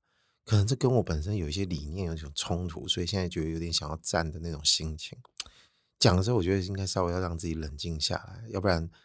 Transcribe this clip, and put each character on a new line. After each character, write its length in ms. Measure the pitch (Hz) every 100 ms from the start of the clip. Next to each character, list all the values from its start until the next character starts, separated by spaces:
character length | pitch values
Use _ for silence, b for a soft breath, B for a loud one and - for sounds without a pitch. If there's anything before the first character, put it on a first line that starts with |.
| _ _ _ _
可 100 | -
能 120 | 101 104
这 100 | 131
跟 160 | 127 123
我 60 |
本 200 | 87 78
身 120 | 80 104
有 120 | 76
一 40 |
些 120 | 98
理 220 | 95 80 73
念 220 | 92 87
有 40 |
一 40 | 80
种 120 | 73
冲 340 | - - 87 90
突， 180 | 78 -
所 160 | -
以 40 | 87
现 120 | 101
在 80 | 87
觉 160 | 85
得 60 | 80
有 100 | 82
点 140 | 85
想 160 | 82 76
要 100 | 78
战 280 | - 85 80
的 80 | 78
那 100 | 85
种 120 | 73
心 320 | 73 - 78 78
情。 180 | - - - - B B B B B -
讲 160 | 110
的 80 | 90
时 80 | 95
候， 60 | 120
我 60 |
觉 120 | 87
得 60 | 98
应 140 | 90
该 120 | 98 95
稍 180 | 98
微 80 | 87
要 80 | 90
让 180 | 90 82
自 80 | 85
己 80 |
冷 200 | 80 76 76
静 200 | 85 78
下 180 | - 85
来， 280 | - 92 113
要 100 | 98
不 80 | 98
然 220 | 85 82 b